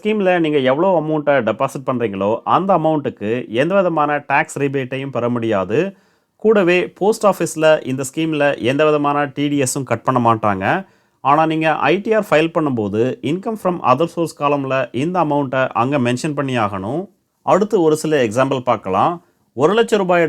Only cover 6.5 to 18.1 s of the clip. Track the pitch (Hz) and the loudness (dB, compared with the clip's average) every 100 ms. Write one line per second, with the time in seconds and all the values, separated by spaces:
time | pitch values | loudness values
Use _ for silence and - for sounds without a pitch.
6.5 | 226 175 180 180 - 196 226 208 202 170 | 4 4 2 0 -2 -2 2 2 0 -2
7.5 | 156 156 156 - 131 135 - 160 151 143 | 2 4 4 2 -6 -6 -4 -2 0 0
8.5 | 139 113 139 151 151 143 143 143 131 143 | 0 0 2 2 2 0 0 -2 -2 -2
9.5 | 143 127 147 127 117 - 127 117 113 107 | 0 -2 -2 -4 -4 0 2 2 2 0
10.5 | 98 101 170 190 _ _ _ 131 151 160 | 0 0 -2 -4 _ _ _ 0 2 2
11.5 | 160 160 151 135 185 208 220 202 156 165 | 0 0 0 0 0 0 -2 2 2 2
12.5 | 165 151 120 104 104 127 - 123 175 233 | 0 -2 -2 -2 0 -2 -2 -4 -4 -6
13.5 | 220 185 175 120 131 165 - 165 - 143 | -4 -4 -2 0 2 0 -2 -6 -2 -2
14.5 | 147 131 131 127 117 160 180 156 143 135 | -2 -2 -2 -2 -4 -4 -2 0 0 -2
15.5 | 131 131 - 127 143 120 123 160 143 135 | -2 -2 0 0 0 0 -2 -4 -4 -4
16.5 | 123 104 101 98 151 190 _ _ _ - | -2 -2 -4 -6 -6 -8 _ _ _ 0
17.5 | 175 208 208 160 151 160 | 2 2 2 2 2 0